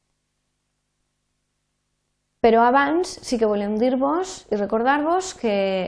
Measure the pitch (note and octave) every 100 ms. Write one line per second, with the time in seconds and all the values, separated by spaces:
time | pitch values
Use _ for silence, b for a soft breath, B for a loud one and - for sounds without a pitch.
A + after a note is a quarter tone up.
0 | _ _ _ _ _ _ _ _ _ _
1 | _ _ _ _ _ _ _ _ _ _
2 | _ _ _ _ A#3 A3+ A#3+ C4 C#4+ D#4+
3 | F#4 - - B3 A3 G#3 G3+ G#3+ B3+ B3+
4 | C#4 D#4+ F#4 - - G#3 G3+ A3 A#3+ D4
5 | D4+ F4 F#4 - A#3 G3+ G3 F#3+